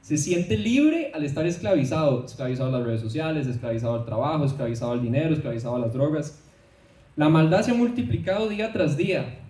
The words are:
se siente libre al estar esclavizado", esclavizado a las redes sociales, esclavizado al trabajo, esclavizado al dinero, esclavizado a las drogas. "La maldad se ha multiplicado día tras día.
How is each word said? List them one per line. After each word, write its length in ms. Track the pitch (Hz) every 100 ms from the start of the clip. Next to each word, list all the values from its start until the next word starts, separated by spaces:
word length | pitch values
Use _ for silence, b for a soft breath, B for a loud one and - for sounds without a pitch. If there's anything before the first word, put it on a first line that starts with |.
se 160 | - 151
siente 400 | 175 175 - 214
libre 560 | 214 269 302 330 302
al 100 | 156
estar 220 | 143 147 165
esclavizado", 760 | 170 214 180 - 156 147 127
esclavizado 460 | - - 127 127 131
a 80 | 123
las 80 | 120
redes 140 | 113
sociales, 460 | 110 151 160 156 131
esclavizado 480 | 117 120 113 117
al 100 | 117
trabajo, 400 | 117 110 143 156
esclavizado 480 | 135 - 117 117 120
al 100 | 123
dinero, 320 | 120 135 160
esclavizado 420 | 151 143 117 120 123
a 20 |
las 140 | 113
drogas. 500 | 127 147 156 139 - b b b b b b b
"La 140 | - 151
maldad 340 | 160 160 190
se 80 | 247
ha 40 |
multiplicado 760 | 240 240 254 214 - - 202 220
día 240 | 208 220
tras 240 | 214 156 143
día. 420 | 185 170 - -